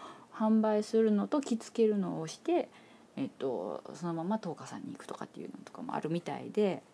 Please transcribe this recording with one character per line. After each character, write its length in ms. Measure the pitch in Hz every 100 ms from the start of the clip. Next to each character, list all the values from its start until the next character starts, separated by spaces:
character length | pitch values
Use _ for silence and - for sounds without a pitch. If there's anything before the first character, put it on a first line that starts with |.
| - - -
販 260 | - 220 220
売 220 | 214 214
す 180 | 214 220
る 100 | 220
の 160 | 208 202
と 140 | 302
着 160 | - 226
付 280 | - -
け 40 | 220
る 80 | 208
の 240 | 180 165
を 60 | 160
し 120 | -
て、 300 | - 339 - - - - - -
え 100 | 135
っ 40 | -
と、 440 | 135 110 95 73 -
そ 120 | - 170
の 60 |
ま 100 | 165
ま 120 | 170 220
東 180 | 180 147
花 100 | 135
さ 100 | 113
ん 60 |
に 100 | -
行 60 | -
く 80 | -
と 80 |
か 100 | -
っ 40 | -
て 120 | -
い 60 | -
う 20 |
の 60 | -
と 80 | -
か 80 | -
も 140 | -
あ 60 | -
る 100 | 156
み 100 | 170
た 180 | 165 135
い 120 | 123
で、 320 | - 208 165 -